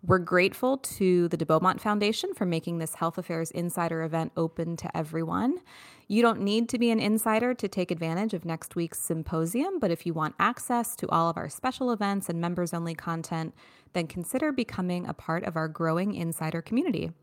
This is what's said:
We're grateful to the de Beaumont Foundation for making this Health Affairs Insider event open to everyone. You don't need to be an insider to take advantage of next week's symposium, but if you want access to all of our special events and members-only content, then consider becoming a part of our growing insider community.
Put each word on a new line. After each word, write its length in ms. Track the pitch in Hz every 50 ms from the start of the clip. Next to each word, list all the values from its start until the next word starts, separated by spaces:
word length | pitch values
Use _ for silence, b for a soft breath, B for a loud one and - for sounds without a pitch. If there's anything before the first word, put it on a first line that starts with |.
| -
We're 120 | 175 190 185
grateful 580 | 175 165 - 180 180 196 - - - 254 269
to 500 | 269 - - - - 202 185 180 175 175 170
the 100 | 175 165
de 80 | 165
Beaumont 340 | - 160 160 165 185 - -
Foundation 520 | - 220 208 208 208 208 226 - - 370 381
for 120 | - 214
making 340 | 180 170 160 160 - 170 165
this 160 | 160 160 -
Health 240 | - 170 165 165 -
Affairs 320 | 175 - 175 160 165 160
Insider 520 | - 175 170 175 165 - 170 165 165 160 160
event 280 | 160 156 165 160 - _
open 400 | - 165 160 - - 165 165 170
to 200 | 160 - - -
everyone. 600 | 165 160 156 160 160 165 160 170 180 202 254 320 359 - B B B B B B B B
You 160 | B 202 214 233
don't 200 | 233 220 - 196
need 260 | 202 208 226 233 226
to 100 | - 233
be 120 | 240 233
an 100 | 226 220
insider 540 | - 208 214 220 - 226 214 220 233 247 254
to 120 | 240 -
take 240 | 196 - - 180 175
advantage 440 | 180 160 170 160 165 175 208 220 208
of 100 | 175 -
next 320 | 170 165 160 - - -
week's 240 | 175 170 170 - -
symposium, 800 | - - 170 160 156 - - 160 165 170 185 240 285 381 392 349
but 100 | 247 190
if 160 | 170 160 -
you 60 | 175 165
want 220 | 160 156 151 - _
access 560 | - 208 247 - - - 247 240 240 - -
to 120 | - - -
all 220 | - 165 165 165
of 80 | 165 -
our 100 | - -
special 420 | - - - 254 262 - 269 247
events 380 | 240 208 208 202 202 202 190 -
and 100 | 170 170
members-only 560 | 170 175 175 170 180 165 - 170 170 170 165
content, 600 | 156 - - 165 165 160 - 175 160 160 160 - B B B B B B B B
then 120 | 175 170
consider 460 | 156 - 185 170 - - 262 - 302 285
becoming 540 | 254 233 - - - 185 180 180 180 175
a 80 | - 160
part 300 | - - - 165 170 -
of 120 | - 165
our 120 | 160 160 160
growing 460 | 156 - 170 160 160 170 190 208 202
insider 460 | - 175 165 160 - 160 160 - 165
community. 520 | 165 - 220 240 330 359 214 - 160 165 165 _